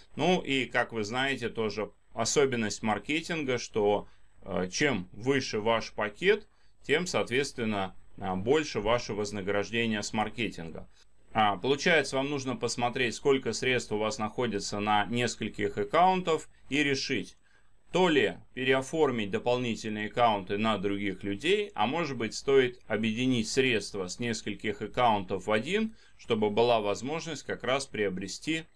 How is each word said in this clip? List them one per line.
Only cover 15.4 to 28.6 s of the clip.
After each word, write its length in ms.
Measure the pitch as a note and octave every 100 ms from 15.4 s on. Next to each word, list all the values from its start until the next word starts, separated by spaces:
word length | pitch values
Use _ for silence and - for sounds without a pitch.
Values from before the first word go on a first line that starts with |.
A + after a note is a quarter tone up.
| A2 - G2+ G#2
аккаунтах, 720 | G2+ D3+ F#3 F#3 F3+ D#3 - - -
и 120 | C#3
решить, 540 | C#3+ C3+ - A#2+ - - _ _ - - -
то 160 | E3+ F#3
ли 300 | D3 G#2 F2 -
переоформить 760 | - C3 C3+ C3 D#3+ D3 B2 G2+
дополнительные 800 | G#2+ A#2 B2 B2 A2 A2 G#2+ G#2
аккаунты 480 | - A#2+ G#2 F#2 G2+
на 220 | A2 G#2
других 440 | G2 G2+ G2+ F#2
людей, 480 | G2 G2+ C#3+ G#3 G3+
а 120 | - G#2+
может 300 | D#3 D#3+ B2
быть, 180 | A2
стоит 460 | - - C3+ B2+ - -
объединить 600 | A2+ A2 A2 B2+ B2+ A2
средства 600 | - C3 A2 - G#2 F#2
с 100 | -
нескольких 640 | A#2+ A2 - G2 G#2+ G2+
аккаунтов 640 | G#2+ - B2 G#2 F#2 G2 F#2
в 60 |
один, 420 | A2 B2+ G3+ A3 - - -
чтобы 320 | - A2+ G#2+
была 320 | G#2 A#2 A#2
возможность 640 | G#2 F#2+ A#2+ D#3+ D#3 D3+
как 200 | - F#2+
раз 240 | A#2+ C3+ -
приобрести 800 | G#2+ G2+ F#2 F#2+ - - D#3+